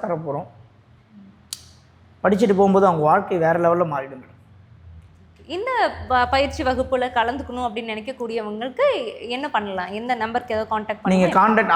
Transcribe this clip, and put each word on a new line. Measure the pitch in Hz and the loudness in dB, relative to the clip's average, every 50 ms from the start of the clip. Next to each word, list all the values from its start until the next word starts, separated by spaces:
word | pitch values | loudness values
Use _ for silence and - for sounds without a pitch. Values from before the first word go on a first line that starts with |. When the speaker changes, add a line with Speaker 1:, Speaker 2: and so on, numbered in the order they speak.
| - | -4
Speaker 1:
தரப்போகிறோம். | 202 170 156 160 147 139 147 185 - - - - - _ _ _ _ - _ _ _ - - - - - - _ _ - - - - - _ _ _ _ _ _ _ _ _ - | -4 -4 -4 -4 -6 -6 -6 -8 -10 -16 -20 -20 -20 _ _ _ _ -20 _ _ _ -20 -20 -20 -20 -20 -20 _ _ -18 -18 -18 -20 -20 _ _ _ _ _ _ _ _ _ 0
படிச்சுட்டு | 196 208 185 240 196 196 185 | 0 2 4 4 4 4 4
போகும்போது | 202 196 190 196 196 | 4 4 6 6 4
அவங்க | 190 170 156 151 | 4 4 4 4
வாழ்க்கை | 151 170 202 190 - 196 | 4 4 2 2 0 0
வேறு | 170 160 160 170 175 170 | 2 2 2 4 4 4
லெவல்ல | 170 170 175 180 | 4 4 2 2
மாறிடும் | 160 143 139 135 135 135 127 | 0 -2 -6 -8 -8 -12 -16
மேடம். | 127 - - - - - - - - - - - - - - - - - - - - - - - - | -20 -20 -20 -20 -20 -20 -20 -20 -20 -20 -20 -20 -20 -20 -20 -20 -20 -20 -20 -20 -20 -20 -20 -20 -12
Speaker 2:
இந்த | - 311 370 440 523 508 466 370 302 - - - | -10 -8 -6 -4 -2 0 0 0 0 -2 -4 -4
ப-, | - 254 247 247 | 0 0 2 2
பயிற்சி | 247 269 269 285 269 - - 277 | 2 2 2 0 0 -2 -2 -2
வகுப்புல | 254 254 247 254 254 262 247 247 254 - | 0 0 0 0 0 0 0 0 0 0
கலந்துக்கணும் | 240 220 233 254 285 - - 240 247 254 | 0 0 0 -2 -6 -6 -8 -6 -6 -6
அப்படின்னு | 233 208 240 233 226 214 | -6 -6 -6 -8 -8 -8
நினைக்கக்கூடியவங்களுக்கு | 214 214 262 254 - 240 226 226 226 214 208 208 214 240 262 262 - 554 571 480 320 247 220 - - - | -8 -8 -10 -10 -8 -8 -6 -4 -6 -6 -6 -6 -8 -8 -6 -2 0 2 2 2 0 -4 -8 -10 -10 -10
என்ன | 233 240 262 285 294 | -8 -6 -6 -4 -4
பண்ணலாம்? | - 214 208 202 190 185 180 185 | -2 -4 -4 -4 -6 -6 -6 -6
எந்த | 202 214 233 247 254 | -8 -6 -4 -4 -4
நம்பருக்கு | 233 214 226 226 247 247 - 226 | -4 -4 -4 -4 -4 -4 -4 -4
ஏதாவது | 214 220 214 220 | -4 -4 -2 -4
கான்டாக்ட் | 214 208 - 208 208 - 190 185 | -4 -4 -6 -8 -4 0 2 4
Speaker 1:
நீங்க | 185 185 | 4 4
Speaker 2:
பண்ணுங்க? | 170 - 190 | 4 6 6
Speaker 1:
கான்டாக்ட், | 196 220 220 220 208 180 170 | 6 6 4 4 4 4 4